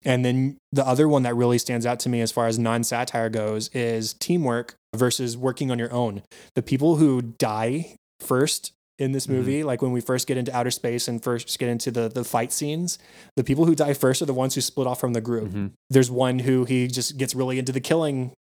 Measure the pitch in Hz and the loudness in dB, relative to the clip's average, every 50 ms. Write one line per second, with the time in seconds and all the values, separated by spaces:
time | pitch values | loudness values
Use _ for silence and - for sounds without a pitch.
0 | _ 143 127 123 127 123 123 131 131 135 143 - _ _ - 135 135 127 127 127 | _ 2 2 2 2 2 2 2 0 0 -2 -6 _ _ 0 0 2 2 4 4
1 | 151 156 147 139 127 123 120 120 123 120 123 120 - - 123 120 117 120 120 120 | 6 6 6 4 2 2 2 2 2 4 4 2 2 0 -2 -2 0 0 -2 0
2 | - 131 123 117 113 110 - - 117 117 113 113 120 113 113 117 117 - 123 117 | -2 -2 0 0 0 0 0 0 0 0 2 0 0 0 0 0 0 -2 -2 -2
3 | 123 123 - 120 113 113 110 113 107 107 107 107 110 - _ 131 120 117 117 113 | -4 -2 -2 -2 -2 -2 -2 -2 -2 -2 -2 -4 -6 -6 _ -4 -2 -2 -2 -2
4 | 110 110 - _ - - 175 175 160 127 117 120 120 - - _ _ _ - 110 | -4 -6 -6 _ -2 0 0 2 2 0 0 -2 -4 -6 -14 _ _ _ -2 2
5 | 127 123 120 - 131 123 117 120 127 131 123 - 147 131 127 120 117 120 123 120 | 2 2 2 0 -4 -4 -6 -2 -2 -2 -2 0 -2 -2 -2 -2 -4 -2 -2 -2
6 | 123 113 101 101 - _ - - - - _ - 123 - - 131 143 165 165 151 | -2 -2 -4 -6 -12 _ -20 -20 -20 -6 _ -4 -2 0 0 2 4 4 4 6
7 | 156 147 131 127 120 117 117 _ - 113 107 107 110 117 127 156 170 - - - | 6 4 4 2 -2 -4 -6 _ -4 -2 -2 -2 -2 -2 -2 -4 -6 -8 -14 -20
8 | _ _ _ _ - - 131 127 139 151 - - - - _ _ _ _ _ _ | _ _ _ _ -4 0 2 2 2 2 0 -4 -8 -12 _ _ _ _ _ _
9 | 139 131 135 135 131 - 139 127 127 131 135 143 156 147 127 120 - 131 123 123 | -4 -2 -2 -4 -2 -2 -2 -2 0 0 -2 -2 -2 -2 -2 -2 -2 -2 -2 -2
10 | 117 - 131 127 - - 135 127 123 120 127 123 120 123 120 - - 123 117 123 | -2 -2 -2 -2 0 -2 -2 -2 -2 -2 -2 -2 0 0 -2 -2 -4 -4 -4 -2
11 | - - 120 117 - 127 123 117 120 - - - 131 120 120 117 - - 117 120 | -4 -4 -6 -4 -2 -2 -2 -2 -4 -6 -6 -4 -2 -2 -2 -2 -2 -2 -2 -2
12 | 117 113 113 127 120 - - 120 117 120 - - 151 147 151 160 175 175 - - | -2 -2 -2 -4 -6 -2 0 -2 0 0 -4 -4 -4 -4 -4 -4 -4 -4 -6 -8
13 | _ - - - - - _ - 123 - 139 139 165 165 165 143 156 143 143 - | _ -20 -20 -20 -20 -8 _ -4 0 0 4 4 6 4 6 4 4 0 2 2
14 | - 131 131 - 170 143 135 123 131 131 131 143 123 - - - 135 127 123 - | 4 2 4 2 0 -2 0 0 0 0 0 -2 -4 -4 -2 -2 -2 -2 -2 -2
15 | - 127 120 117 110 117 120 113 107 104 90 104 101 98 - _ _ _ 131 135 | -2 -2 -2 -2 -2 -2 -2 -2 -2 -4 -6 -6 -6 -6 -8 _ _ _ 6 6
16 | 131 120 127 123 127 127 127 127 123 131 131 127 127 113 127 127 123 123 123 127 | 6 6 2 0 2 2 2 0 2 2 2 2 2 2 2 0 0 0 -2 -4
17 | 117 - 151 135 135 127 - 127 131 127 131 127 131 127 131 135 131 - 165 165 | -4 -4 -4 -4 -6 -4 -2 -4 -2 -2 -2 -4 -4 -2 -4 -4 0 0 0 2
18 | 165 151 143 131 127 123 - _ | 2 0 -2 -2 -4 -6 -8 _